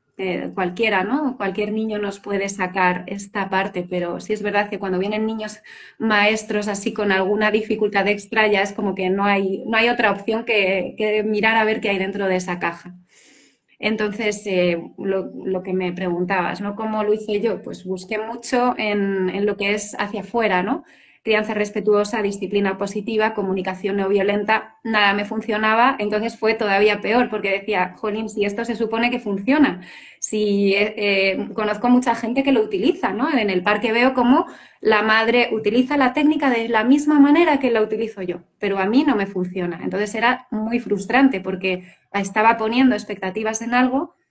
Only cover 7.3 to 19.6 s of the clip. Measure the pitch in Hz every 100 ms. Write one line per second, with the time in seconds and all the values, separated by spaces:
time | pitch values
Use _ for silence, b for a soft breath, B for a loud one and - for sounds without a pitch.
7.3 | 208 214 214 214 214 208 202 196 208 -
8.3 | 226 214 196 202 202 208 190 185 196 202
9.3 | 196 190 196 214 226 233 240 214 190 -
10.3 | 220 226 214 185 190 180 - 214 214 214
11.3 | 208 220 226 214 - 208 196 190 196 196
12.3 | 185 180 180 170 170 180 - _ B B
13.3 | B B B B b 214 214 208 196 214
14.3 | 208 208 180 175 170 - - 196 190 -
15.3 | - 196 185 190 185 180 180 180 175 180
16.3 | 190 175 190 208 202 220 214 208 214 214
17.3 | 202 220 185 - 180 180 180 - 214 226
18.3 | 247 - 247 247 240 214 208 196 196 185
19.3 | 196 208 202